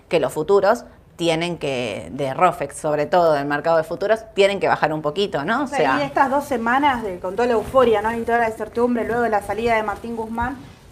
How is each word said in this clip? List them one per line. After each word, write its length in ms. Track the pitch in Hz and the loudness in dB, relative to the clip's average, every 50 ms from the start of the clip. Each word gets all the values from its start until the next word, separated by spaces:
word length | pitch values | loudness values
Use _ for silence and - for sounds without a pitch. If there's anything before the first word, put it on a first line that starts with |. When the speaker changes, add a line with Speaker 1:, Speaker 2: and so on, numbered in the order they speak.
| _ - | _ 0
Speaker 1:
que 120 | 180 160 | 0 0
los 120 | 131 131 | 0 0
futuros 520 | - 156 156 190 202 202 190 202 233 240 - - - - - - - | -2 -4 0 4 4 4 6 4 2 2 -2 -16 -20 -20 -20 -20 -8
tienen 420 | - 165 165 160 160 170 175 170 156 | -4 0 0 0 0 -2 -4 -4 -6
que, 520 | 151 143 135 123 123 107 98 113 95 82 | -4 -4 -4 -4 -4 -4 -6 -8 -10 -12
de 200 | 110 135 139 135 | -8 -6 -4 -4
ROFEX 440 | 135 151 180 175 156 - 143 139 - | 0 2 2 2 2 0 -8 -8 -8
sobre 300 | - - 156 151 147 147 | -6 -4 -2 -2 -2 0
todo, 260 | 147 190 180 170 160 | 2 2 4 4 4
del 120 | 151 139 143 | 2 2 0
mercado 300 | 147 143 143 - 165 165 160 | -2 -4 -2 0 2 0 0
de 40 | |
futuros, 380 | 156 - 170 170 196 202 220 214 - - - | 0 -2 -6 -4 0 0 0 -2 -2 -8 2
tienen 260 | 190 196 196 202 180 | 2 2 4 4 2
que 80 | 160 135 | 2 0
bajar 240 | 127 - 165 151 | 2 2 2 0
un 100 | 156 156 | 0 -2
poquito, 420 | 151 151 147 190 202 190 170 143 139 | -4 -4 -2 -2 -2 -2 -2 -4 -2
¿no? 200 | 190 226 277 294 | -2 -2 -2 -2
O 20 | |
Speaker 2:
Sí, 80 | - 277 | -4 -2
Speaker 1:
sea 240 | - 156 269 269 294 | 0 2 2 2 0
Speaker 2:
y 40 | 285 | -2
estas 260 | 269 - 339 277 254 | -2 2 2 2 2
dos 140 | 269 294 254 | 2 -2 -2
semanas 580 | 262 262 226 226 233 247 277 294 285 254 233 | -2 -4 -2 0 2 2 4 2 2 0 0
de, 160 | 220 196 180 175 | -4 -6 -8 -6
con 160 | 185 185 196 | -8 -6 -2
toda 120 | 214 247 247 | -2 0 2
la 60 | 233 | 0
euforia, 460 | 214 202 - 254 262 247 233 214 202 | 0 -2 2 4 4 6 6 4 2
¿no? 100 | 208 226 233 | 2 -2 -2
Y 60 | 233 | -2
toda 160 | 233 233 233 233 | -2 0 2 2
la 100 | 233 220 | 2 0
incertidumbre 560 | 220 226 214 220 - 233 240 247 240 233 208 | -2 -6 -10 -6 -2 -2 0 0 0 -2 -2
luego 180 | 202 226 240 | -2 0 0
de 60 | 233 220 | 0 2
la 120 | 214 202 | 0 0
salida 320 | 202 - 202 214 233 233 226 | -2 -2 -4 -2 0 2 2
de 80 | 220 | 2
Martín 320 | 220 208 196 190 - 233 233 | 0 -2 -6 -6 -8 -8 -8
Guzmán, 420 | 220 220 220 226 233 240 254 285 - - - - - - - | -6 -6 -6 -4 -4 -4 -4 -6 -10 -14 -20 -20 -20 -20 -20